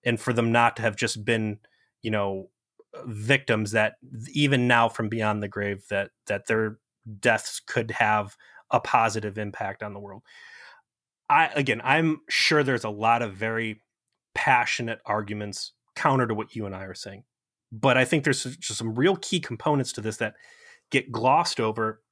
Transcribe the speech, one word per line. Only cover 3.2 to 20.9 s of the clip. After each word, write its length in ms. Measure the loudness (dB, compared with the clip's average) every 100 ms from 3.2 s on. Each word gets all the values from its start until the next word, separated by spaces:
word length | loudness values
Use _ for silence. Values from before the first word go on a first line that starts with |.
| 2 2 2 0 2
that 240 | 2 0 -2 -18 -16 -8
even 340 | 0 2 4 4
now 220 | 6 4
from 220 | 0 -4
beyond 320 | -2 0 -2
the 60 | -4
grave, 380 | -4 -4 -6 -4
that, 200 | -4 -4 _ -6
that 200 | -6 -2
their 320 | 0 0 -6 _ _ -18 -2
deaths 400 | 2 2 -2 -12
could 300 | -4 -4 -4
have 440 | 0 2 2 -2 -12 -20 -20 _
a 100 | -2
positive 560 | 2 2 2 0 -6 -6
impact 460 | -8 -6 -8 -8
on 100 | -12
the 80 | -12
world. 220 | -14 -18 _ -20 -20 -20 -20 -20 _ _ _ _ _
I, 200 | 2 4
again, 280 | 2 0 0
I'm 380 | 2 4 4 0 -4
sure 340 | 0 4 4
there's 220 | 2 0
a 60 | -2
lot 300 | 0 2 2
of 140 | 0
very 480 | -4 -4 -2 -4 -8 _ _ _ _ _
passionate 680 | -2 4 4 2 -4 -4 -8
arguments 680 | -2 -4 -2 -8 -8 -8 -12 _ _
counter 320 | 0 2 4 2
to 80 |
what 220 | -2 -4 -8
you 80 |
and 100 | -8
I 100 | -10
are 100 | -12
saying, 300 | -12 -14 -16 _ _ _ _ _
but 280 | 0 4 4
I 80 | 4
think 180 | 2
there's 220 | 2 0 -4
s-, 100 | -8
just 220 | -8 -6
some 160 | -4
real 220 | 2 2 2
key 220 | -2 -4
components 540 | -4 -4 0 0 0
to 80 | -4
this 160 | -6 -4
that 180 | -6 -6 -20 -20 -20 -20 _